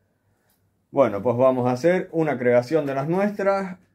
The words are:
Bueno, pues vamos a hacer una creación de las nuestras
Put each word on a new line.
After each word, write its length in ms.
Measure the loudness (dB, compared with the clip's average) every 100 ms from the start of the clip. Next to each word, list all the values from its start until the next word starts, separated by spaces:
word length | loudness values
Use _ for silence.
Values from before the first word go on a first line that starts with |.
| _ _ _ _ _ _ _ _ _
Bueno, 320 | 2 2 0
pues 160 | -2 2
vamos 320 | 2 2 0
a 20 |
hacer 380 | 0 2 0 -2
una 260 | -2 -2 0
creación 480 | 2 2 2 -2
de 80 | -2
las 140 | -4 -2
nuestras 680 | -2 -2 -2 -2 -2 -4 -12 _